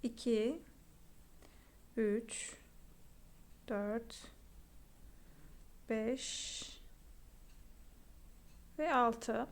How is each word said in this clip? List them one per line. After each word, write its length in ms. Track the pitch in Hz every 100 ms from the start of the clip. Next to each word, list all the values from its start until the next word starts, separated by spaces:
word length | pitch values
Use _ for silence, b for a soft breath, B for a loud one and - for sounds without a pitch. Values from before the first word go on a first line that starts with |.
İki, 580 | 240 233 247 226 226 330 - - - - - - - - B B B B - -
üç, 600 | 214 208 226 - - - - - - - - - - - - - -
dört, 640 | 208 202 226 226 - - - - - - - - - B B B B B B B - -
beş 920 | 220 220 262 - - - - - - - - - - - - - - - - - - - - - - - - - -
ve 140 | 311
altı. 540 | 269 240 233 - 220 254